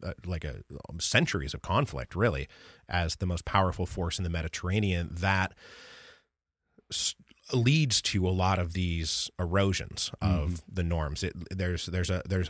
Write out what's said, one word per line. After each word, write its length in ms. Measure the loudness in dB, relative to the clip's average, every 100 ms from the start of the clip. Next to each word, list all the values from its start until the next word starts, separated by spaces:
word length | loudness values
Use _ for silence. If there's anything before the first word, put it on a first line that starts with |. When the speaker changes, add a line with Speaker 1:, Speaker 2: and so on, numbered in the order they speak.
Speaker 1:
uh, 100 | -10 -8 -6
like, 180 | -6
a, 200 | -6 -10 -12 -14 -10
um, 100 | -4
centuries 540 | 2 4 4 0 -4
of 80 | -6
conflict, 520 | 0 0 0 -4 -4
really, 360 | 0 2 2 -6 -12 -20 -20 -4
as 260 | 0 0 0
the 100 | -2
most 200 | -2 2
powerful 400 | 2 4 0 -4
force 320 | -2 -4 -2
in 60 | -2
the 40 |
Mediterranean, 800 | -2 -4 -4 0 0 2 0 -2
that 400 | -2 0 2 0 -4 -20 -20 -20 -20 -20 -20 _ _ _ _ _ _ -8
s-, 240 | -4 -4 -4 -16 -18 -2
leads 480 | 2 4 4 4 2
to 260 | 2 2 2
a 40 |
lot 280 | 4 4 4
of 140 | 2
these 560 | 0 0 0 0 -2 -4 -4
erosions 720 | 0 2 2 2 -4 -6 -6 0
of 80 | 2 2 0
Speaker 2:
Mm-hmm. 60 | -2 -6
Speaker 1:
the 100 | -2
norms. 400 | 0 0 -2 -2
It, 100 | -4 -6 -8
there's, 360 | -4 -2 -2 -2
there's 240 | -2 0
a, 120 | -2 0
there's 220 | 0